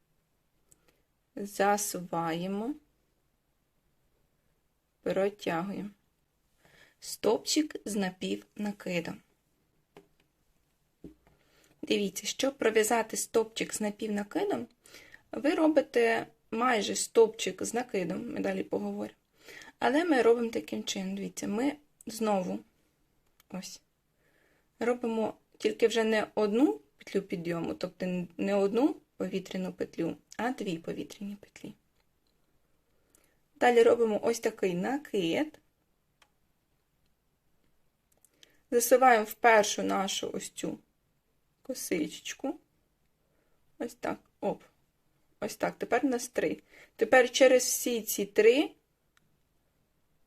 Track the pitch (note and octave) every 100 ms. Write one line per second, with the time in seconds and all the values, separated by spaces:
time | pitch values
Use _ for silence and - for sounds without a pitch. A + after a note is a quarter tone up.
0 | _ _ _ _ _ _ _ _ _ _
1 | _ _ _ - G3+ - G3 G3+ - F3+
2 | F3 E3+ E3 E3 F#3 G3+ A#3 D4+ _ _
3 | _ _ _ _ _ _ _ _ _ _
4 | _ _ _ _ _ _ _ _ _ _
5 | F#3 F3+ G3 G3+ F#3+ E3 G3 F#3+ G3+ -
6 | _ _ _ _ _ _ _ _ _ _
7 | - - - B3 - D#4 D4+ - - G3+
8 | F#3+ F#3 F#3+ G3+ - - G#3 G3+ F#3+ F3
9 | E3+ G3 _ _ _ _ _ _ _ -
10 | - _ _ _ _ _ _ _ _ _
11 | - - _ _ _ _ _ _ - G#3
12 | G3 - - - C4+ C#4 A#3 A3 G#3+ A#3
13 | A3 G#3 - A3+ A3 - - - G#3+ G#3
14 | A3 G#3 G#3 D#4 G4+ B3+ A#3+ _ - -
15 | - - _ - C#4 F4+ D#4 D4+ B3+ A#3+
16 | A3+ A3+ - _ - A3+ B3+ A3+ G#3 G3
17 | - - A3 A3 F#3+ - G3 A3+ B3+ G3+
18 | F3 G3 A#3+ G#3 G3 F#3+ G3 G3 G3+ G3+
19 | G#3+ - _ _ - - - - - C#4+
20 | F4 C4 A3+ A#3+ A3+ A3+ - G#3+ G#3+ G3+
21 | F#3+ G3 F#3 - G3+ G#3 C#4 D4 _ _
22 | - - A3 G3 F3+ G#3 - _ _ _
23 | _ _ _ _ _ F#3 - - _ _
24 | _ _ _ _ _ _ _ - A#3 B3
25 | A#3 A3+ G#3+ - _ - G#3+ G#3+ A3+ A3+
26 | A3 A3 - - G#3+ A3+ D#4+ A4 _ _
27 | - G3 F#3 F3 E3+ E3+ D#3+ D#3 F3 -
28 | F#3 F3+ F3 - G3 G3+ G3 G#3+ D#4 -
29 | _ - F#3 F#3+ F3+ F#3+ F#3 F3+ - -
30 | E3 - - - A#3 C4 G3+ E3 - -
31 | - - G3+ G3+ - - - - _ _
32 | _ _ _ _ _ _ _ _ _ _
33 | _ _ _ _ _ - B3 A#3+ A#3 A#3+
34 | A3+ G#3 - A#3 A3+ A3 F#3+ F3 G#3 C#4
35 | - G3+ E3 F#3+ D#4 - _ _ _ _
36 | _ _ _ _ _ _ _ _ _ _
37 | _ _ _ _ _ _ _ _ _ _
38 | _ _ _ _ - _ - A#3+ A#3+ B3+
39 | B3+ A3+ A3 - A#3 A3 G3+ - F#3+ G3
40 | G3 - - F#3+ - - E3+ G#3+ _ _
41 | _ _ _ _ _ _ - B3+ - F3+
42 | D3+ - - - C4+ - _ _ _ _
43 | _ _ _ _ _ _ _ - A#3 -
44 | - - _ - G3+ D#3 - _ _ _
45 | _ _ _ - G#3 - F3 - G3+ A#3
46 | C#4 A#3+ - - D#3+ - _ - - -
47 | A3 B3+ B3 - C4 B3+ - - B3+ A#3
48 | - - G3 - A3 C4 D#4 - _ _
49 | _ _ _ _ _ _ _ _ _ _
50 | _ _